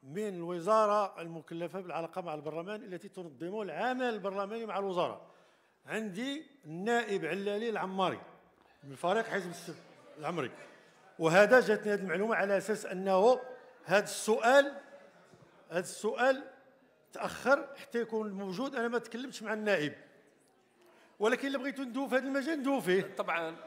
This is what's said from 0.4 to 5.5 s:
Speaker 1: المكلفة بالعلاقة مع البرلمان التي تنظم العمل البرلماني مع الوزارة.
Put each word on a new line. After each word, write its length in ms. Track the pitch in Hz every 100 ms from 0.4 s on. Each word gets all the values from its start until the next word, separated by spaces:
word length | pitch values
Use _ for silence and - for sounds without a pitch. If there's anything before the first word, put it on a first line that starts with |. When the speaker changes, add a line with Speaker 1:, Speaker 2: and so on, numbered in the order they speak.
| 170 180 165 220 214 208 196 175
Speaker 1:
المكلفة 580 | 170 165 - 170 170 175
بالعلاقة 420 | 180 156 165 185
مع 120 | 170
البرلمان 500 | 151 147 156 175 214
التي 260 | 226 175 190
تنظم 520 | - 170 127 170 214
العمل 420 | 202 151 233 254
البرلماني 640 | 254 214 190 196 196 226 220
مع 140 | 180
الوزارة. 420 | 196 180 147 98 - - _